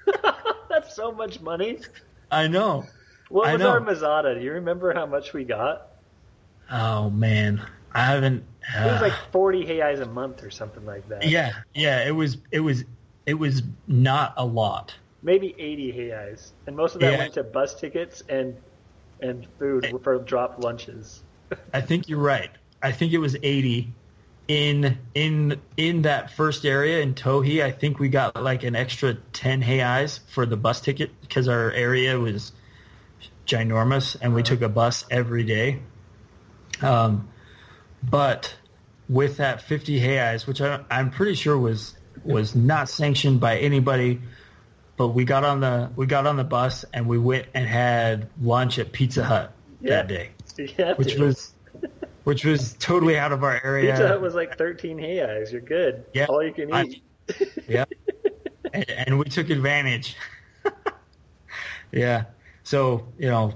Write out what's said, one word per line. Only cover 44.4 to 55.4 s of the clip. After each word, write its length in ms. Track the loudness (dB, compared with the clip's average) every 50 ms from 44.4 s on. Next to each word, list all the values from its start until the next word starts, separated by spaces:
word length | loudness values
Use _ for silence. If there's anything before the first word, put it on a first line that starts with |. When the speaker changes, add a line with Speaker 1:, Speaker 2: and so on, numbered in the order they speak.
| -20 -20 -20 -20 -20 -20 _ _ _ -8 _
Speaker 1:
but 120 | 0 0 2
we 160 | 2 2 2
got 180 | 2 2 2 2
on 160 | 2 2 2
the, 280 | 2 0 0 0 -2 -4 -4
we 100 | -2 0
got 200 | 2 2 2 2
on 120 | 2 2
the 60 | 0 0
bus 400 | 0 0 0 0 0 -2 -6 -10 -10 -6
and 140 | -2 0
we 100 | 2 2
went 300 | 4 4 4 2 0 -2 -4 -4
and 140 | -4 -2
had 600 | 0 2 2 2 4 2 2 2 2 0 -2 -4 -8 -6 -2
lunch 380 | 0 2 4 4 2 2 0 -2
at 120 | -4 -4 -2
Pizza 300 | 0 0 2 2 0 2
Hut 280 | 2 2 0 0 -4 -10 -20 -20 -20 -16 -6
Speaker 2:
Yeah. 80 | -2 0
Speaker 1:
that 180 | 2 2 0
day, 220 | -2 -4 -6 -8 -10 -14 -20 -20 -18 -14
Speaker 2:
<laughs> 0 | -12 -12 -6 -2
Yeah, 160 | 0 0 0 2
Speaker 1:
which 160 | 0 0 0 2
Speaker 2:
dude. 60 | 2
Speaker 1:
was, 320 | 2 2 2 0 -6 -14 -20 _ _ -20 -18 -14 -14 -14 -14 -14 -16 -16 -14 -6 -2
which 220 | -2 -2 0 2
was 280 | 0 0 0 0 -4 -8 -6
totally 380 | -2 0 2 4 4 4 4
out 140 | 2 0 0 0
of 100 | 0 0
our 160 | 0 0 0 -2
area. 280 | -2 0 2 2 4
Speaker 2:
Pizza 160 | 4 4 4
Hut 140 | 4 4 2
was 140 | 0 -2 -2
like 220 | -2 -4 -2 -2
thirteen 400 | -2 -2 -2 -4 -6 -10 -10 -8
reais. 540 | -8 -6 -4 -2 -2 -2 -2 -2 -4